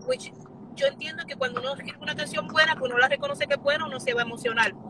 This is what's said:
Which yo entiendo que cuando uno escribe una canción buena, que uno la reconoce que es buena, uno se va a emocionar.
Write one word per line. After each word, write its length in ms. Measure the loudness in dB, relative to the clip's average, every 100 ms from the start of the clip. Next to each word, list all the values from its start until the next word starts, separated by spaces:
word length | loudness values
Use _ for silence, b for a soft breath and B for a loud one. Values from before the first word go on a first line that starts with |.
| -4
Which 260 | -4 -4 -16 -18 -18 -14 0
yo 100 | 0
entiendo 380 | 0 -6 -8 -8
que 80 |
cuando 260 | -4 -2 -2
uno 140 | -4
escribe 240 | -6 -8 -8
una 140 | -6
canción 320 | -4 -4 -4 2
buena, 300 | 6 6 4
que 80 |
uno 120 | 0 4
la 100 | 4
reconoce 400 | 4 0 -2 0
que 60 |
es 60 | 0
buena, 260 | 2 2 0
uno 120 | -4
se 160 | -2
va 80 | 0
a 20 |
emocionar. 480 | 0 -2 0 2 2 0 -12